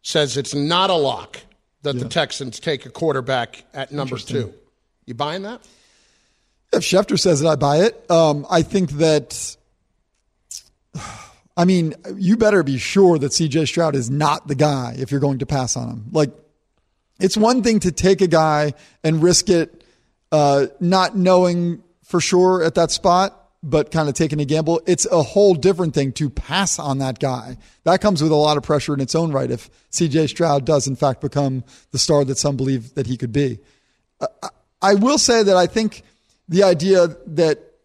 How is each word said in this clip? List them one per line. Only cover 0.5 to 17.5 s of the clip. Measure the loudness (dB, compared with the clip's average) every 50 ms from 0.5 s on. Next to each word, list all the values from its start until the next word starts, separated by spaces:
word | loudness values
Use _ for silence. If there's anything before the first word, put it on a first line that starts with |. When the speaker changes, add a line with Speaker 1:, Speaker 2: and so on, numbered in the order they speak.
| -6
Speaker 1:
not | -6 -4 -2 0 0 0 0
a | 0
lock | 0 0 -2 -2 -6 -12 -18 -20 -20 -20 _ _ _ _ _ _ _ -8
that | -6 -6
Speaker 2:
Yeah. | -6 -8
Speaker 1:
the | -4
Texans | -2 -4 -4 -4 -6 -12 -12 -12 -14 -10
take | -6 -6 -6 -6 -8
a | -18
quarterback | -10 -4 -4 -2 -2 -2 -4 -4 -4 -4 -4 -6 -10 -20 _ _ _
at | -12 -12 -10 -8
number | -10 -8 -8 -10
Speaker 2:
Interesting. | -12 -10 -8 -6 -6 -6
Speaker 1:
two. | -8 -12 _ _ _ _ _ _ _ _ _ _
You | -16 -8
buying | -6 -6 -6 -6 -8 -10
that? | -12 -14 -16 _ _ _ _ _ _ _ _ _ _ _ _ _ _ _ _ _ _ _ _ _ _ -4
Speaker 2:
If | -2 0
Schefter | 2 0 0 2 0 -2
says | 0 2 2 0 2
it, | 2
I | 0 0
buy | 2 0 2 2
it. | 2 2 2 0 -4 _ 2
Um, | 4 4 4 4 2 -2 -4 0
I | 0 0
think | 0 0 0 -2 -2 -2
that, | 0 0 2 2 2 2 0 -4 -12 -12 -12 -12 -14 _ _ _ _ _ _ _ _ _ _ _ _ _ _ _ _ _ _ _ -20 -20 _ _ _ _ _ _ _
<sighs> | -16 -16 -14 -18 -18 -20 -20 _ _ _ _ _
I | 0 2
mean, | 2 4 2 0 -2 -4 -8 _ -14 -8
you | -2 0 0 2
better | 4 4 4 4 4 2
be | 0 -2
sure | -4 -6 -2 4 6 6 6 6 4
that | 0 -2 -2
C | -2 -2
J | 0 0 0 -2
Stroud | 0 0 -2 -2 0 0
is | -2 -4 -4
not | -2 0 0 0 0 -2 _
the | -8 -2
guy | 0 2 0 2 -2 -6 -8 -8
if | -8 -8 -4
you're | -2 -2
going | 0 -2 -2 -4
to | -6
pass | -4 -4 -4 -2 -4 -6
on | -6 -8 -10
him. | -12 -12 -14 -4
Like, | 0 0 0 0 -2 -14 _ _ _ _ _ _ _ _ _ _ _ _ _ _ _ _
it's | -2 0 2
one | 2 2 4